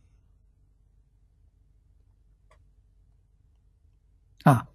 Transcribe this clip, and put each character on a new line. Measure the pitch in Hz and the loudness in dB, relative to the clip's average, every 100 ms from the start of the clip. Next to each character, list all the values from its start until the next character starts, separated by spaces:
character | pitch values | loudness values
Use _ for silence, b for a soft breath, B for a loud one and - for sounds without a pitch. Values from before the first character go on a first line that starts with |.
| - - - - - - - - - - - - - - - - - - - - - - - - - - - - - - - - - - - - - - - - - - - - | -20 -20 -20 -20 -20 -20 -20 -20 -20 -20 -20 -20 -20 -20 -20 -20 -20 -20 -20 -20 -20 -20 -20 -20 -20 -20 -20 -20 -20 -20 -20 -20 -20 -20 -20 -20 -20 -20 -20 -20 -20 -20 -20 10
啊， | 156 123 - | 12 12 8